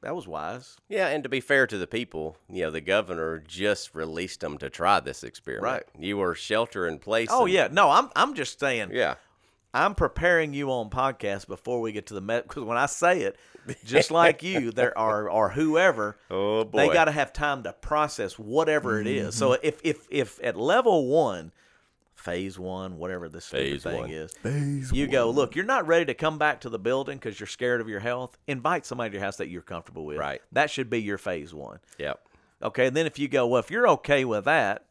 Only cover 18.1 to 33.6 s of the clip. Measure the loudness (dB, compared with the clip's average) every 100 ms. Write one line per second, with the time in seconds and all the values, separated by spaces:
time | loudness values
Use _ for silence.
18.1 | -2 -6 -6 -4 0 4 2 2 -2 0
19.1 | -2 -2 0 2 4 2 -2 -2 -2 -4
20.1 | -2 -2 -4 -6 -2 2 4 4 4 4
21.1 | 2 2 -2 -10 _ _ _ _ _ _
22.1 | _ -6 -4 -4 -8 -10 -8 -10 -10 -8
23.1 | -8 -10 -14 -6 -2 -2 -2 -4 -6 -6
24.1 | -10 -12 -10 -6 -2 -2 -4 -2 0 2
25.1 | 2 4 2 0 0 0 0 4 2 2
26.1 | 0 -2 2 0 0 -6 -4 0 -2 -2
27.1 | -8 -10 -10 -12 -4 0 0 -2 -4 -4
28.1 | -4 -6 _ -8 -4 0 -2 -4 -6 -6
29.1 | -4 -6 -4 -8 -8 -10 -12 -12 -12 -8
30.1 | -4 -4 -6 _ 0 0 -2 -4 -2 -2
31.1 | -6 -4 -6 -8 -14 -14 -16 _ -10 -8
32.1 | -8 _ _ _ _ -8 2 2 2 -2
33.1 | -2 -2 2 4 2